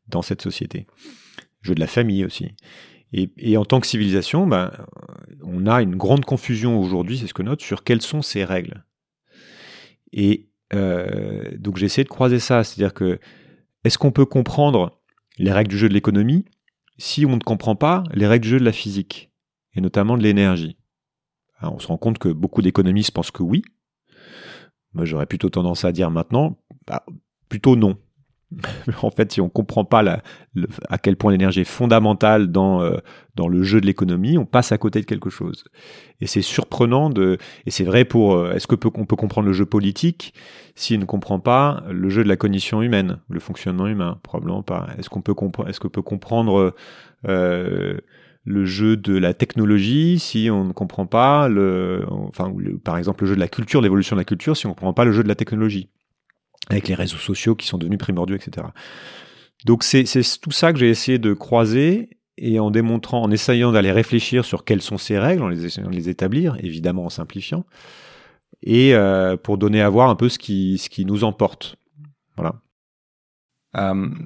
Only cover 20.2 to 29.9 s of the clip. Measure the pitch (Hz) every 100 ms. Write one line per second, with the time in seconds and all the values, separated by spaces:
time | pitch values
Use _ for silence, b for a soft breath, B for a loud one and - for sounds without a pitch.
20.2 | 107 101 98 90 80 - _ _ _ _
21.2 | _ _ _ - 80 73 - 82 113 113
22.2 | 90 78 90 - 92 95 92 98 104 -
23.2 | 85 - 87 156 - _ _ _ _ B
24.2 | B B B B B _ _ 82 82 78
25.2 | 71 85 95 95 87 87 92 85 87 82
26.2 | - 117 156 - _ - - - - -
27.2 | _ _ - 107 135 123 104 101 _ _
28.2 | _ _ - - - - - 107 110 -
29.2 | 110 - 90 - 104 - 98